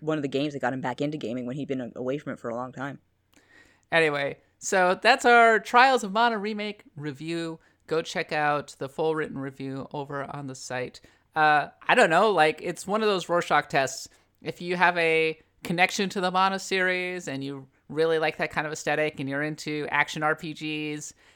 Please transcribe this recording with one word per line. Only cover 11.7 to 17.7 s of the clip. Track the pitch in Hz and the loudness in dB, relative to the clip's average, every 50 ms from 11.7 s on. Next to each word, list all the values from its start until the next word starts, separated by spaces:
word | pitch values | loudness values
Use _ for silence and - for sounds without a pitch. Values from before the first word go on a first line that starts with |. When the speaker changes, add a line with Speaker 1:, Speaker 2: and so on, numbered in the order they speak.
| - _ - | -6 _ 0
Speaker 2:
I | - - | 2 4
don't | 247 226 180 | 6 6 6
know, | 160 175 208 220 | 6 6 4 4
like, | 202 165 156 156 156 - - | 4 4 4 4 2 0 -4
it's | - 165 - - | -8 -8 -8 -6
one | 190 202 220 220 | -4 -2 0 0
of | 214 | 0
those | 202 180 165 - | 0 0 -2 0
Rorschach | 170 175 160 - 160 147 143 - | 0 0 0 2 2 0 0 0
tests. | - 143 135 131 - - - - _ _ _ _ _ _ - | 0 0 0 0 -2 -8 -14 -16 _ _ _ _ _ _ -12
If | 160 - - | -12 -10 -8
you | 175 175 180 | -6 -4 0
have | 180 180 175 175 175 | 4 4 4 4 4
a | 165 160 160 160 160 160 156 - _ _ _ _ - | 2 2 2 2 2 0 -2 -6 _ _ _ _ -8
connection | - 175 170 180 185 - - 202 185 | -4 0 2 2 2 2 0 -4 -2
to | - 208 | -2 -2
the | 180 180 180 | -2 0 2
Mana | 185 190 196 190 190 | 2 2 2 0 -2
series | 190 - 190 190 185 185 180 180 180 180 180 180 175 - | -4 -2 0 0 2 2 0 0 -2 -6 -6 -8 -8 -8
and | 135 135 139 | -8 -8 -8
you | 139 139 135 135 - | -8 -10 -12 -14 -18